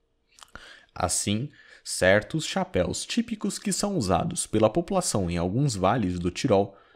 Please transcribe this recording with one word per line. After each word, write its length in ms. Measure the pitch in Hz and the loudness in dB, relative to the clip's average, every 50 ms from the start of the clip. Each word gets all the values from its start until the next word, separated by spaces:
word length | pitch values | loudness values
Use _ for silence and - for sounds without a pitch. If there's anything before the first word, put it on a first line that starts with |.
| _ _ _ _ _ _ _ - - _ - - - - - - _ _ - | _ _ _ _ _ _ _ -20 -20 _ -20 -20 -20 -20 -20 -20 _ _ -6
Assim, 540 | - - 85 - - - 101 104 110 135 151 _ - - - - - - | -4 -4 -2 -2 -2 -2 -2 -2 -2 -4 -8 _ -18 -20 -20 -20 -18 -12
certos 600 | - - - 90 92 98 107 - - - 160 - | -10 -2 2 6 6 6 6 4 0 -6 -6 -6
chapéus 600 | - - 190 180 - - 92 170 170 170 - - | -2 -4 -4 -4 -2 0 0 0 0 -2 -6 -6
típicos 540 | - - 240 226 - 220 - - 196 - - | -4 -2 -2 -2 -2 -6 -4 -4 -6 -6 -4
que 120 | - 208 | -4 -4
são 240 | 175 - 208 208 196 | -2 -2 -2 -2 -2
usados 500 | 160 104 90 92 82 - - - - - | -2 0 2 2 0 0 -2 -4 -6 -6
pela 220 | - - 107 107 110 | -2 2 4 4 4
população 600 | - 170 170 - - 185 - - - 107 90 85 | 4 0 -2 0 -2 -2 -2 0 -2 -2 -2 -2
em 80 | 87 | -2
alguns 380 | 85 87 92 98 127 147 139 107 | -2 -2 0 0 0 0 0 0
vales 420 | 92 92 95 117 131 101 90 90 | 2 2 2 2 2 0 -2 -2
do 140 | 87 87 87 | -2 -4 -4
Tirol 440 | - - - 127 101 95 101 101 - - _ _ _ | -4 -2 2 4 4 4 2 0 -6 -20 _ _ _